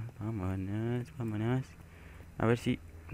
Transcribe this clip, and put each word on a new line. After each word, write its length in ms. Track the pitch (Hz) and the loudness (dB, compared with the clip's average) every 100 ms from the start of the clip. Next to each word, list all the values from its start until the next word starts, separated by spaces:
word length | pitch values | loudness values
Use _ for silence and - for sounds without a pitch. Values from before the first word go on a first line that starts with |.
| 113 - | -4 -4
vámonos, 920 | 104 113 92 95 95 104 113 120 120 - | -2 0 0 0 0 0 2 0 -2 -4
vámonos. 480 | 113 107 113 127 131 - - - - - - - | -2 2 4 2 0 -8 -16 -16 -16 -14 -12 2
A 80 | 110 | 6
ver 140 | 120 | 6
si, 200 | - - - - - | 4 0 -2 -14 -10